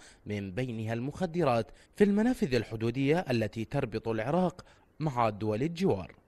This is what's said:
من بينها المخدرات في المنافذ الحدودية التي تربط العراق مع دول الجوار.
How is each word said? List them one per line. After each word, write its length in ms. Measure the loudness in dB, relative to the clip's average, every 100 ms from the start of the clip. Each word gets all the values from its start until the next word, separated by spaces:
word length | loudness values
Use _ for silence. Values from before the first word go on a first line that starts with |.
| -8 -16 -6
من 260 | -6 -4
بينها 400 | -6 -6 -4 -4
المخدرات 760 | -4 -4 -4 -4 0 2 2 -2 -10 -8 2
في 80 |
المنافذ 500 | 4 4 2 0 2
الحدودية 640 | 0 0 -2 -2 0 2 2 2
التي 340 | 0 0 -4
تربط 440 | -4 -2 -2 -4 -2
العراق 560 | -2 0 2 2 -2 -20 -20 _ -6
مع 300 | -4 2 0
دول 340 | 0 -2 0
الجوار. 520 | -2 0 0 0 -2 -16